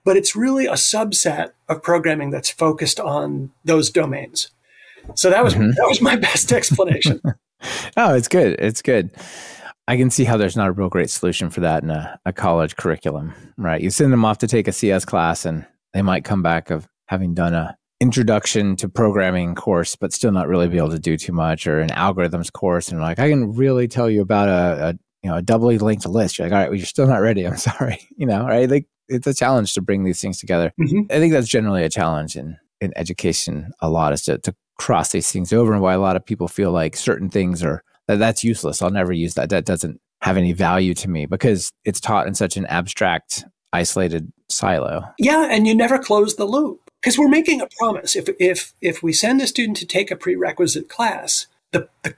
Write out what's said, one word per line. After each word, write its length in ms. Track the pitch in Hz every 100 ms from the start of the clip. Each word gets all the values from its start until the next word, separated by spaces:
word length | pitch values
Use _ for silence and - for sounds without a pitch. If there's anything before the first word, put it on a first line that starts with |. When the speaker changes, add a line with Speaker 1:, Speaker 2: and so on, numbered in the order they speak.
Speaker 1:
but 140 | 190 190
it's 180 | 196 208
really 300 | 254 269 262
a 80 |
subset 800 | - - 220 220 202 170 147 170 _ -
of 140 | 156
programming 480 | - 170 165 151 139
that's 200 | 139 -
focused 480 | - 160 156 151 -
on 520 | 147 147 147 143 135 _ -
those 240 | 160 -
domains. 600 | 175 151 143 - - - _ _ _ - - - -
So 140 | 185
that 140 | 196
was, 100 | 233 107
Speaker 2:
Mm-hmm. 160 | 107
Speaker 1:
that 160 | 131 -
was 140 | 269
my 140 | 262 247
best 360 | - - -
explanation. 680 | 240 - - 180 - 156 - 151
Speaker 2:
<laughs> 60 | - _ _ - - - -
Oh, 200 | 226 131
it's 120 | 113
good. 320 | 180 117 -
It's 220 | 104 113
good. 300 | - 117 90 - - - - - - - -
I 80 | 127
can 140 | 127
see 140 | 127
how 120 | 113 113
there's 200 | 98 113
not 120 | 98
a 20 |
real 180 | 92 92
great 220 | 90 82
solution 400 | - 90 85 87
for 80 | 92
that 240 | 85 80
in 80 | 80
a, 280 | 78 76 - 90
a 80 |
college 420 | - 95 82 76 -
curriculum, 580 | 90 78 78 76 78 - - -
right? 240 | 92 80
You 120 | 92
send 200 | - 143
them 140 | 123 110
off 140 | 107
to 80 | 113
take 200 | 120 104
a 40 |
C 180 | - 107
S 160 | 95 -
class 400 | 95 82 82 82
and 180 | 80 - _ _
they 80 | 92
might 220 | 98 87
come 180 | - 98
back 300 | 85 82 -
of 160 | 80 - _ -
having 300 | 92 90 87
done 180 | 85
a 240 | 82 82 - _ -
introduction 760 | 123 120 113 104 - 110 101 95
to 120 | 95
programming 640 | - 110 101 92 92 87
course, 420 | 87 - 87 82 -
but 160 | 98
still 200 | - 120
not 160 | 95 78
really 200 | 90 87
be 100 | 87
able 120 | 78
to 80 | 80
do 200 | 80 80
too 160 | -
much, 340 | 85 80 78 -
or 120 | 78
an 100 | 80
algorithms 640 | - 92 92 87 85 85
course. 380 | - 95 87 -
And 100 | 85
like, 200 | 80 87
"I 100 | 143
can 240 | 143 107
really 340 | 113 135 127 120
tell 220 | 127 117
you 120 | 104
about 280 | 95 104 101
a, 400 | 90 90 76 80
a, 20 | 85 _ _
you 80 | 95
know, 80 | 85
a 40 |
doubly 340 | 92 113 120 113
linked 300 | 107 107 92
list." 320 | 107 95 -
You're 80 | 85
like, 60 |
"All 60 | 101
right, 100 | 78
well, 80 | 98
you're 80 | 87
still 180 | - 135
not 140 | 117
ready. 240 | 107 101 90
I'm 120 | -
<laughs> 0 |
sorry." 420 | 120 - 123 95 - -
You 80 | 135
know, 180 | 101 123
right? 220 | 117 127
Like, 200 | 143 - _ -
it's 200 | 127 139
a 80 | 131
challenge 380 | 127 127 101
to 80 | -
bring 220 | 92 98
these 160 | 92 87
things 200 | 98 90
together. 340 | - 87 85 -
Speaker 1:
Mm-hmm. 320 | 147 190 202
Speaker 2:
I 80 | 151
think 120 | 165
that's 160 | 147 117
generally 360 | 123 110 95
a 60 | 80
challenge 460 | 101 82 78 78 -
in, 220 | 73 82 _ -
in 120 | 95 -
education 760 | 85 90 87 78 - 73 80 -
a 80 | 80
lot, 240 | 80 78
is 100 | 71
to, 160 | - 65
to 160 | - - _ -
cross 340 | - 95 -
these 200 | 87 -
things 220 | 104 87
over, 200 | 110 113
and 80 | 104
why 120 | 95
a 60 | 92
lot 160 | 98 92
of 100 | -
people 220 | 107 87
feel 240 | - 95
like 240 | 85 80 -
certain 340 | - - 92
things 320 | 101 92 87
are, 200 | 82 82 _ _ -
that, 100 | 104
"That's 260 | 113 110
useless. 380 | 117 110 78 -
I'll 80 | 92
never 240 | 98 90
use 220 | 87 82 -
that. 140 | 78
That 140 | 95 80
doesn't 360 | 87 80 - _ _
have 160 | - 95
any 160 | 87
value 420 | 87 85 92 92 87
to 120 | 95
me," 180 | 82 73
because 440 | 92 123 95 - - -
it's 140 | 90
taught 260 | - 104 92
in 80 |
such 240 | 95 95 98
an 80 | 92
abstract, 800 | 82 90 - 95 82 - - - _ -
isolated 580 | 90 85 - 90 82 80 - -
silo. 540 | - 98 85 - 78 - -
Speaker 1:
Yeah, 300 | 240 320 311
and 160 | 214 220
you 80 | 226
never 240 | 233 262
close 360 | - 208 208 -
the 100 | 202
loop. 340 | 269 294 - _ _
'Cause 140 | 247 247
we're 120 | 285
making 320 | 302 320 277
a 60 | 208 -
promise. 360 | 226 190 - 190
If, 140 | 190 190
if, 340 | 180 180 - -
if 220 | 170 160
we 100 | 165
send 300 | 156 214 269
a 60 | 254
student 280 | - 226 202
to 100 | 170
take 240 | 185 196
a 40 | -
prerequisite 720 | 180 180 175 156 170 - -
class, 600 | - 233 - - - - _ _
the, 180 | 175 - _
the 100 | 156